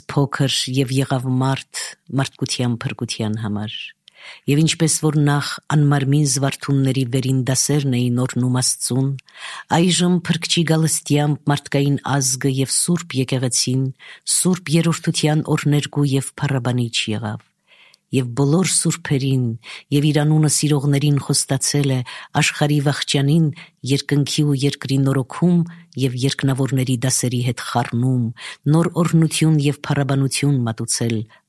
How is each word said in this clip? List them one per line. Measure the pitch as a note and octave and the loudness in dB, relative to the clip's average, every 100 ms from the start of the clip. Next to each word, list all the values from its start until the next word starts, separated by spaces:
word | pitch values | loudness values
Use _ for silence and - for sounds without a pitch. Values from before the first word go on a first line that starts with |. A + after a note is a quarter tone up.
փոքր | - D3 C#3 - C3+ - - | -2 0 0 0 -2 0 -2
և | C3 B2 | -2 0
եղավ | C3 C3 C3 B2+ | 0 0 -2 0
մարդ | B2+ C3 C3+ - - - - - | 0 0 -2 -6 -12 -12 -14 -6
մարդկության | C3 C3 - B2+ - B2 A#2 | -4 -4 -4 -6 -2 -2 -2
փրկության | - A2 A#2 - G#2+ A2 | -6 -6 -8 -6 -4 -4
համար։ | A2 G#2 G#2+ - - - _ _ - - | -4 -6 -6 -10 -14 -18 _ _ -20 -8
Եվ | - C#3+ | 0 2
ինչպես | D#3+ - D#3+ - | 2 2 0 2
որ | D3+ D3+ | 0 2
նախ | C#3+ C#3+ - - - | 2 2 -2 -8 -2
անմարմին | D#3 C#3+ C#3+ C3+ D3 C#3+ | 2 4 2 2 2 2
զվարթունների | C3+ C#3 - - C#3 C3+ C3 B2 | 0 -2 -4 -2 0 2 0 0
վերին | C3+ C3 C3 | -2 0 0
դասերն | A#2+ C3 - D3 C#3 B2 | 0 0 0 0 0 0
էին | B2 A#2+ | 0 0
օրհնում | B2+ B2 B2+ B2+ | -2 0 0 0
Աստծուն, | B2 - - B2 C3+ C3+ - - - - - | 0 -4 -2 0 0 -4 -10 -18 -16 -16 -2
այժմ | D#3 F#3 E3 F3+ F3+ | 2 2 2 2 2
Փրկչի | - E3 - - | 0 -4 -2 0
գալստյամբ | D#3+ D#3+ D#3+ - - D3 D3 C#3+ | 2 2 2 -2 0 0 2 0
մարդկային | - C#3+ - C#3+ C#3+ C#3 - | -2 -2 -2 0 0 0 0
ազգը | C#3 B2+ C3 C#3 | -2 0 -2 -2
և | C3 C3 | 0 -2
Սուրբ | - - E3+ E3+ B2+ | -2 0 -2 -2 -4
Եկեղեցին | B2+ C3 B2+ - - C3 C3 - - - - | -2 -2 -2 -2 0 0 -2 -6 -18 -14 -4
Սուրբ | - F3+ F#3 D#3+ | 0 2 0 2
Երրորդության | E3 E3 D#3+ - - D3+ D#3 - | 2 2 0 -2 0 2 2 0
օրհներգու | D#3 C#3+ D3 - D3 C#3+ | 0 2 0 0 0 0
և | C3+ - | 0 -2
փառաբանիչ | - C#3+ C#3 B2 B2 A#2 - - | -4 -2 -2 0 -2 -2 -4 -4
եղավ։ | G#2+ A2 A#2+ - _ _ _ _ _ _ | -4 -4 -8 -14 _ _ _ _ _ _
Եվ | C3 B2 | -2 -2
բոլոր | A#2 C#3+ E3 F#3 | 0 2 4 2
սուրբերին | - E3+ - - C#3 C3+ C3 A#2+ A2+ - - - | 0 0 -2 -2 -2 2 0 0 -4 -10 -20 -2
և | C#3+ D3+ | 0 2
իր | D3 | 2
անունը | D3+ D#3 D3+ | 4 4 4
սիրողներին | - D3 D3 C#3+ C#3 D3 C#3+ | 2 2 2 2 2 2 0
խոստացել | - C#3 - C3+ - C#3+ C#3 | 0 -2 0 -2 0 0 0
է | C3 B2 - - | 0 -4 -12 -6
աշխարհի | D3 D3+ - D3 D3 | -2 -2 0 0 2
վախճանին | C#3+ C3+ - C#3+ C#3 E3 D#3 - - _ | 0 -2 -2 0 2 4 2 -2 -14 _
երկնքի | B2 C3+ - C#3+ C#3 - D3 | -2 -2 0 0 0 0 0
ու | C3+ | 2
երկրի | C#3 - B2 C3+ | 0 -2 -2 2
նորոգում | C3+ C3+ B2 - F3 F3 E3 - - | 2 0 -2 0 2 2 0 -6 -14
և | B2+ C3 B2 | -4 -2 0
երկնավորների | C3+ - C#3 C3 C3 C3 B2 B2 | -2 0 0 0 0 0 0 0
դասերի | C3 - B2 B2 | 0 0 0 0
հետ | B2 A#2+ - | -2 -4 -2
խառնում, | A#2+ A#2+ A#2 C3 B2+ A#2 - - - | -2 0 0 0 0 -2 -6 -14 -6
նոր | C#3+ D#3 E3+ | 2 2 2
օրհնություն | E3 E3+ E3 D#3+ - D#3+ D#3 | 0 2 4 2 2 2 4
և | C#3+ C#3 | 2 -2
փառաբանություն | - C#3+ C3+ C#3 C3+ - C#3+ C#3 | -2 -2 0 0 0 0 0 2
մատուցել | A#2 A2 A2+ - A#2 A2 A2 - | 0 -4 -6 -2 -2 -2 -6 -14